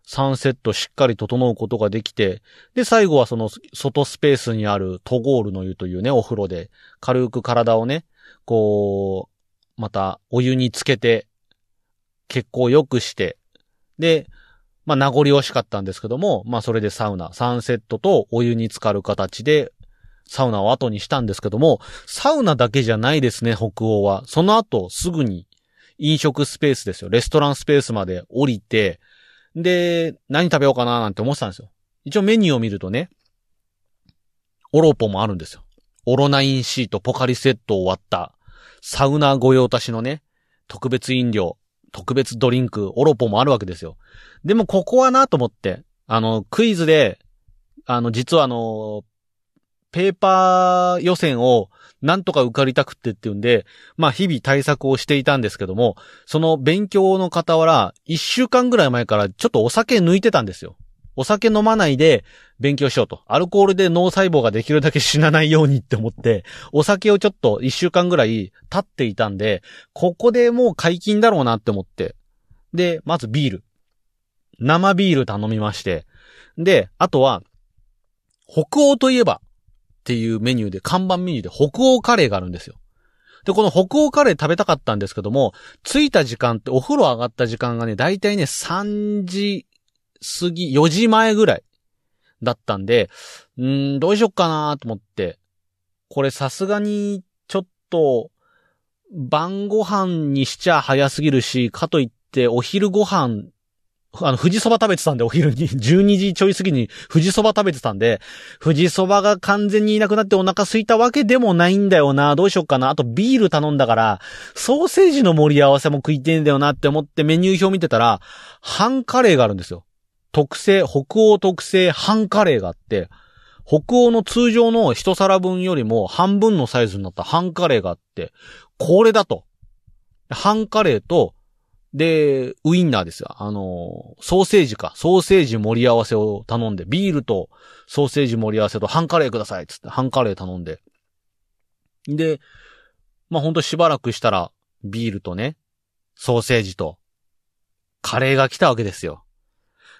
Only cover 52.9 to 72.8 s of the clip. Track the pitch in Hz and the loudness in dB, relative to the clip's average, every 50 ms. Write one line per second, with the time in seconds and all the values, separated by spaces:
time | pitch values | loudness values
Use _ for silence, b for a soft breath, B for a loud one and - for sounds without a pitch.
52.9 | - _ - 117 101 - - 113 101 101 107 120 120 104 - b b b b b | -6 _ -8 -8 -8 -8 -8 -8 -6 -2 0 2 2 2 0 b b b b b
53.9 | b b 165 143 117 - 196 180 156 113 - 135 135 139 135 151 143 - - 135 | b b -2 -2 0 0 -2 -2 -2 -2 -2 0 0 0 0 -2 -2 -2 0 -2
54.9 | 135 127 - - 147 139 131 147 139 131 113 101 - - 101 92 92 110 123 110 | -2 -2 0 -2 -2 0 0 0 0 0 -2 -4 -6 -8 -8 -6 -2 0 0 0
55.9 | 90 B B B B B B B - 156 160 160 160 139 127 147 165 202 208 185 | -2 B B B B B B B -2 0 0 0 0 0 0 0 0 0 -2 -2
56.9 | - 196 190 190 190 190 185 170 - 170 165 - 165 160 160 165 160 127 98 90 | 0 2 2 2 2 0 -2 -2 -2 -4 0 0 2 2 4 4 4 4 2 0
57.9 | - _ _ - 165 160 - - - 240 254 - - 247 247 247 247 214 156 131 | -4 _ _ -6 -6 -4 -4 -4 -2 -2 0 2 2 2 2 2 2 2 2 2
58.9 | 120 120 117 - 107 104 101 95 - - - 165 - 117 107 120 - 220 226 - | 2 -2 -2 0 0 0 0 -2 -4 -4 -2 0 2 2 0 2 0 0 0 2
59.9 | 262 208 175 165 185 196 190 226 - 156 110 95 90 - - 85 - - - - | 2 2 4 4 2 2 2 2 0 0 -2 -2 -10 -14 -16 -18 -20 -20 -20 -20
60.9 | _ _ - - - 135 131 - 214 202 - 226 214 214 214 220 220 220 185 151 | _ _ -20 -14 -8 -6 -2 -2 0 0 2 2 2 2 2 2 2 2 2 2
61.9 | 135 127 156 160 135 107 - b b b b b b b 110 143 143 131 143 127 | 2 4 4 4 4 4 0 b b b b b b b -2 -2 0 0 -2 0
62.9 | - 131 107 - - - _ - 110 151 180 175 - 202 196 196 190 185 190 180 | 0 0 -2 -2 -4 -12 _ -2 -2 -2 0 2 2 4 4 4 4 2 2 2
63.9 | 165 175 180 185 - 196 190 180 160 139 117 110 101 113 - - 147 151 139 156 | 2 2 2 2 2 0 0 2 2 2 2 2 0 -2 -2 0 0 2 2 2
64.9 | - 147 - - - 151 156 151 151 156 160 151 160 156 156 139 139 123 - - | 0 0 0 0 2 2 2 4 4 2 2 4 4 4 4 4 2 0 -2 -4
65.9 | 123 107 110 113 - - - 117 110 92 - B B B B B B 151 151 - | -4 -4 -4 -6 -6 -2 0 0 0 0 -4 B B B B B B 0 2 2
66.9 | 202 185 - 214 208 196 - 208 - _ - 117 104 104 127 131 - - 175 175 | 0 2 2 2 2 2 2 -2 -2 _ 0 0 0 0 -2 -4 -4 -2 -2 0
67.9 | - 180 175 180 175 147 117 110 113 110 95 95 _ b b - - 196 190 _ | 0 0 0 2 2 2 2 0 0 -4 -6 -8 _ b b -8 -6 -6 -6 _
68.9 | _ - 131 110 95 - 113 104 98 92 104 107 98 87 B B B B B B | _ -4 -4 -4 -2 -4 -4 -4 -4 -4 -4 -2 -4 -4 B B B B B B
69.9 | B - 175 180 175 - - 240 220 247 240 233 233 247 254 226 156 - - 170 | B -4 -2 -2 -2 0 0 2 2 2 2 2 2 2 2 0 0 0 -2 -2
70.9 | 180 175 - 208 208 208 226 233 208 156 131 117 113 107 - 113 101 98 92 _ | -2 -2 -2 -2 0 2 4 4 4 2 0 0 -2 -2 -2 -4 -4 -4 -6 _
71.9 | _ - 87 - - _ _ _ _ _ _ _ _ _ _ _ - 170 | _ -8 -8 -8 -8 _ _ _ _ _ _ _ _ _ _ _ -4 -4